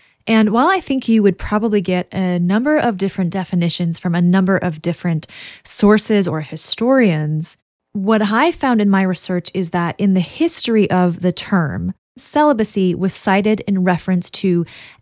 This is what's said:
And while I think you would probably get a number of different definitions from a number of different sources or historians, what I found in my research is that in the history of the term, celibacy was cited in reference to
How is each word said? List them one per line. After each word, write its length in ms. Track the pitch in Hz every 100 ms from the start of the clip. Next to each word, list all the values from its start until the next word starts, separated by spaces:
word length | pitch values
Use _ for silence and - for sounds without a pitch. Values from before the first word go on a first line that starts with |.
| _ _ -
And 240 | 220 208
while 160 | 226 311
I 120 | 381
think 280 | - 262 -
you 160 | 226
would 160 | 202 185
probably 420 | - 208 220 208
get 260 | 180 180 -
a 260 | - 185 180
number 380 | 175 208 269 302
of 200 | - 185
different 340 | 190 - 175
definitions 640 | 190 180 175 170 - 175 165
from 160 | 175
a 80 | 170
number 360 | 175 185 185 190
of 240 | 180 156
different 440 | 170 165 175 160 - - - -
sources 640 | - - 202 214 - 208 175
or 140 | 156
historians, 1160 | 151 156 - - 233 269 220 156 151 156 165 - _ _ _
what 280 | 208 190 220
I 300 | 208 220 320
found 280 | 330 269 233
in 100 | 202
my 120 | 196
research 480 | 190 180 - 180 -
is 180 | 190 170
that 240 | 180 170 -
in 160 | 208
the 60 | 185
history 680 | 170 - 330 - - 220 196
of 300 | 180 180 170
the 100 | 180
term, 640 | 175 - 185 156 90 180 - _ -
celibacy 800 | - 294 302 233 214 208 185
was 200 | - 185
cited 480 | - - 196 208 214
in 240 | - 190 180
reference 440 | 175 - 185 -
to 360 | - 190 175 165 - - -